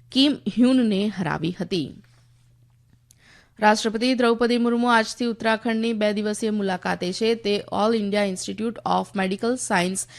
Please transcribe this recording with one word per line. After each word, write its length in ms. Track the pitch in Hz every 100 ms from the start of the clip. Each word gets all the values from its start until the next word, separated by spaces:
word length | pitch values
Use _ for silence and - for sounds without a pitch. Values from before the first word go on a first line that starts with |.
| -
કિમ 200 | 254 285
હ્યુનને 760 | 262 - 208 247 262 226 190 208
હરાવી 480 | 190 165 151 160 180
હતી. 340 | - 180 135 - - _ _ _ _ _ _ _ _ _ _ _ _ - _ -
રાષ્ટ્રપતિ 540 | 214 214 226 214 247
દ્રૌપદી 440 | 254 233 226 240 240
મુર્મુ 300 | 240 240 240
આજથી 360 | 226 220 -
ઉત્તરાખંડની 680 | 240 226 226 220 240 220 226
બે 200 | 220 214
દિવસીય 380 | 208 214 214 220
મુલાકાતે 640 | 208 190 180 190 180 180
છે. 220 | 185 226
તે 220 | 226 202 208
All 400 | - 196 208 233
India 320 | 202 208 202
Institute 420 | 185 - 196 226
of 480 | 220 - 180 185 196
Medical 300 | 190 196 233
Science, 460 | 254 - 196 175 190 -